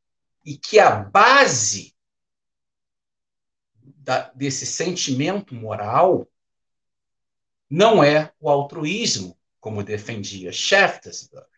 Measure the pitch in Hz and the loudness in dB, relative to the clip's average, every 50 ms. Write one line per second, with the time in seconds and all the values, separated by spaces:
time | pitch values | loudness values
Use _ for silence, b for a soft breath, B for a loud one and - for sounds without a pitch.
0 | _ _ _ _ _ _ _ _ - 151 139 - - - 214 208 185 156 113 107 | _ _ _ _ _ _ _ _ -16 -16 -14 -14 -6 2 4 6 6 6 4 0
1 | 101 - - 196 214 247 262 277 269 202 147 117 107 - - - - - _ _ | -4 0 2 4 4 6 6 4 4 2 2 -2 -2 -4 -4 -6 -10 -16 _ _
2 | _ _ _ _ _ _ _ _ _ _ _ _ _ _ _ _ _ _ _ _ | _ _ _ _ _ _ _ _ _ _ _ _ _ _ _ _ _ _ _ _
3 | _ _ _ _ _ _ _ _ _ _ _ _ _ _ _ 110 120 139 _ _ | _ _ _ _ _ _ _ _ _ _ _ _ _ _ _ _ _ _ _ _
4 | 135 131 131 - - - - 127 139 143 135 - 139 - - - 165 180 175 - | _ -4 -4 -4 -4 -6 -12 -8 -6 -6 -6 -6 -8 -8 -6 -6 -4 -4 -4 -4
5 | - 147 131 127 147 170 196 202 196 - 127 113 110 110 131 - 104 104 117 147 | -4 -4 -2 -2 -2 -2 -4 -4 -8 -10 -14 -12 -10 -10 -8 -8 -6 -2 2 2
6 | - 190 170 - - _ _ _ _ _ _ _ _ _ _ _ _ _ _ _ | 4 4 2 0 -2 _ _ _ _ _ _ _ _ _ _ _ _ _ _ _
7 | _ _ _ _ _ _ _ _ _ _ _ _ _ - 135 170 202 226 220 175 | _ _ _ _ _ _ _ _ _ _ _ _ _ -6 0 2 4 6 6 6
8 | 147 143 147 151 156 - _ _ 151 156 143 143 139 - - 170 151 156 190 220 | 6 6 4 2 0 -2 _ _ -2 0 0 0 0 -4 -6 -8 -6 -4 -4 -4
9 | 240 - - 104 92 90 - _ _ _ _ _ - 110 107 104 101 107 107 101 | -4 -4 -4 -6 -8 -10 -16 _ _ _ _ _ -14 -10 -8 -8 -8 -8 -8 -10
10 | - - 117 104 98 - 101 95 92 90 92 - - - 196 196 196 - - - | -8 -10 -12 -12 -12 -12 -12 -12 -12 -10 -8 -6 -2 0 2 2 2 2 0 -6
11 | - 87 - - - _ - - - _ _ | -14 -18 -18 -18 -18 _ -20 -20 -20 _ _